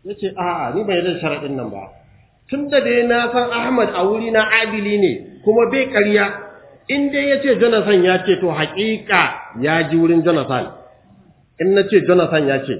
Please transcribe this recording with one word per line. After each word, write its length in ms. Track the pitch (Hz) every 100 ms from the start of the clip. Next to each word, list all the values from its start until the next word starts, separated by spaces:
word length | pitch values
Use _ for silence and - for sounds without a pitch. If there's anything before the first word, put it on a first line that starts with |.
| 190
ya 80 |
ce, 140 | 202 196 190
a'a, 340 | 175 165 147
ni 100 | 160 208
bai 100 | 180
yarda 160 | 180
da 60 | 160
sharaɗin 360 | 156 147 143 135
nan 120 | 113
ba. 200 | 101 95 - _ _ _ _ _
Tunda 300 | 277 285 285
dai 220 | 240 240 240
na 200 | 240 240
san 180 | 247 240
Ahmad 400 | 233 240 254 202
a 160 | 180 190
wuri 240 | 220 226
na 160 | 220 208 226
adili 360 | 220 214 208 208
ne, 140 | 185 117 - -
kuma 240 | 208 226 233
bai 200 | 269 262
ƙarya, 340 | 214 208 208 202 - - - - - -
in 220 | 277 285
dai 160 | 285 285
ya 80 | 277
ce 160 | 285 214
Jonathan 440 | 233 226 202 196
ya 180 | 180 185
ce, 140 | 190 180
to 60 | 175
haƙiƙa 760 | 156 156 185 220 220 - 185 139 - - 110
ya 280 | 139 165 156
ji 60 | 165
wurin 260 | 165 165
Jonathan. 480 | 160 156 131 123 95 - - _ _ - _ _ _ -
In 160 | 180
na 80 | 196 196
ce 160 | 202 139
Jonathan 400 | 180 165 160 139
ya 160 | 135
ce 100 | 135 113